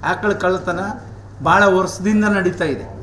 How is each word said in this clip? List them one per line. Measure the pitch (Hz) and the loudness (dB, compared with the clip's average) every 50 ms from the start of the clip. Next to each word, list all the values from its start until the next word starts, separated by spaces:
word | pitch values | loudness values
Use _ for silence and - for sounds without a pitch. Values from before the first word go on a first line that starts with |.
| - | 0
ಆಕಳ | 156 180 - - 214 196 | -2 -2 0 0 -2 0
ಕಳ್ಳತನ | - - 180 185 185 - - 170 175 190 202 220 - - - - - - - - - 135 | 0 0 0 0 0 -2 -4 -4 -4 -4 -6 -8 -10 -12 -16 -16 -18 -18 -18 -16 -4 0
ಭಾಳ | 160 170 196 202 | 2 4 6 6
ವರ್ಷದಿಂದ | 196 190 185 185 185 - - 185 208 214 214 214 | 6 4 4 2 0 -4 -4 0 2 2 4 4
ನಡೀತಾ | 214 208 196 185 180 180 - 175 | 2 2 2 2 0 0 0 -2
ಇದೆ. | 156 135 113 104 - - - | -2 -2 -4 -6 -12 -14 -16